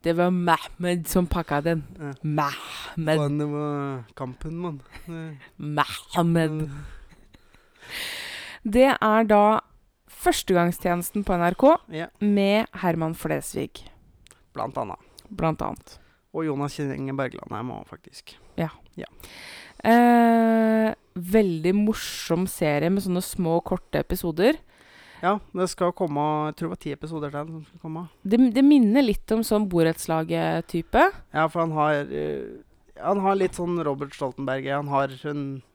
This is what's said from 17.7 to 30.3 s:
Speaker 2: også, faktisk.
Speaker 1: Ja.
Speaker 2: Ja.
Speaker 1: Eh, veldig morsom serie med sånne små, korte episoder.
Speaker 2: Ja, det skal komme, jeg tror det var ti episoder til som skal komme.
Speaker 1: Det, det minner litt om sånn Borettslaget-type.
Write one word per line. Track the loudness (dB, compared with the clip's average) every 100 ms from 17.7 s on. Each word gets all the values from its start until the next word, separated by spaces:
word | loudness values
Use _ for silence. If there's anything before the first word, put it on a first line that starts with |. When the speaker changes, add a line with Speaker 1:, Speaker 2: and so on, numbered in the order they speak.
| -10
Speaker 2:
også, | -14 -20
faktisk. | -20 -20 -20 -20 -14 -8
Speaker 1:
Ja. | -8 -8 -20
Speaker 2:
Ja. | -18 -18 -18 -20 -20 -20 -20 -20 -4
Speaker 1:
Eh, | 4 6 8 6 6 6 4 4 4 2 0 -2 _
veldig | -12 2 4 4 2 2
morsom | 2 2 -2 -8 -10 -2 -2 -2
serie | -2 0 2 2
med | 0
sånne | 0 -4
små, | -4 -4 0 0
korte | -2 -6 -2 -4
episoder. | -2 -4 -4 2 2 2 -8 _ -20 -20 -20 -4
Speaker 2:
Ja, | 0 0 -4
det | -4 -4
skal | 0 -2
komme, | 0 -2 0 0 -2 -4
jeg | -6
tror | -8
det |
var | -8
ti | -10
episoder | -10 -10 -8 -8
til | -8 -10
som | -14
skal | -18 -16
komme. | -12 -10 -12 _ 0
Speaker 1:
Det, | 4 6
det | 6
minner | 8 8 8 6
litt | 4 0 0
om | -2
sånn | 2 0 2
Borettslaget-type. | 4 4 2 -2 -2 0